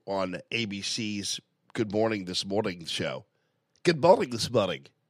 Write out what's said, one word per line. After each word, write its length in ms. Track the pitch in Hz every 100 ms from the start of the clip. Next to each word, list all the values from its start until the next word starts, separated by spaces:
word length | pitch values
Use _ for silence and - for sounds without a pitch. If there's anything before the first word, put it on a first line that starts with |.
| -
on 340 | 98 92 85 -
A 160 | 117 107
B 160 | 98
C's 580 | - - 107 101 95 - - _ _
Good 180 | - 107
Morning 360 | 107 113 104 90
This 180 | 90
Morning 400 | 98 101 107 87
show. 400 | 80 - 80 65 - _ _ _ _ _
Good 200 | - 160
morning 260 | 170 285 147
this 220 | 113 -
morning. 360 | 117 95 71 - _ _